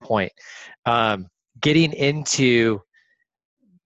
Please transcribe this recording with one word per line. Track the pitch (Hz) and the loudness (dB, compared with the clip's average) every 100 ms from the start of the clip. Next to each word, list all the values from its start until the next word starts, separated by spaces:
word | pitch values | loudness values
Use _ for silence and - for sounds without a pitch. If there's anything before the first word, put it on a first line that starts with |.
point. | - 107 92 _ - - - - - | -4 -4 -4 _ -20 -20 -20 -10 -4
Um, | 117 113 101 90 _ _ 120 | 0 0 -2 -8 _ _ -4
getting | 147 151 165 | 0 2 2
into | 147 139 151 147 - 127 120 113 104 - _ _ _ _ _ _ _ _ _ | 0 -4 -2 -4 0 2 4 2 -2 -8 _ _ _ _ _ _ _ _ _